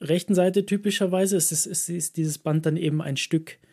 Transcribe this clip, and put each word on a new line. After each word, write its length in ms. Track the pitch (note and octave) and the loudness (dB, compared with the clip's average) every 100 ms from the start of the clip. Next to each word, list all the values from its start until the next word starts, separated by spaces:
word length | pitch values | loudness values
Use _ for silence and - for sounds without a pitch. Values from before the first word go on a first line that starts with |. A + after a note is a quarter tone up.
rechten 360 | D3 F3 - F#3 | -2 0 2 4
Seite 280 | F3+ F#3+ | 4 2
typischerweise 720 | G3 G3+ G3+ G3 F#3+ F#3 F#3+ F#3+ | 0 0 0 0 0 2 2 2
ist 140 | - | 0
es, 160 | D#3+ - | -2 -4
ist, 220 | F3+ - | -4 -4
ist 300 | E3+ D#3+ - | -4 -4 -2
dieses 200 | D#3 D3 | -2 -2
Band 280 | D#3+ D#3 D#3 | 0 0 0
dann 100 | D#3+ | 0
eben 260 | E3 D#3 | 0 -2
ein 140 | C#3+ C3+ | -2 -6
Stück 420 | - D#3+ D#3+ - _ | -2 -2 -2 -12 _